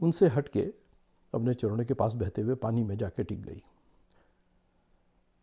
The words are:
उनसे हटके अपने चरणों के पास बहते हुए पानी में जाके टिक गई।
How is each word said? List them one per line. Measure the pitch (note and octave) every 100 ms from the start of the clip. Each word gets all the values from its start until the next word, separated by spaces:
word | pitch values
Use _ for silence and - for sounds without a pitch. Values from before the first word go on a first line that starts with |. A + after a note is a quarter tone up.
उनसे | E3 D#3+ F3+
हटके | B2+ - G#2 G3 - _ _ _ _ _ A2+
अपने | A#2+
चरणों | B2 G#2+ A2 A#2+
के |
पास | C3 A2
बहते | A#2 G2 -
हुए | A2 C3
पानी | A2 A2+
में | G#2+ G2+
जाके | F#2+ -
टिक | G#2 G2
गई। | - - - _ _ _ _ _ _ _ _ _ _ _ _ _ _ _ _ _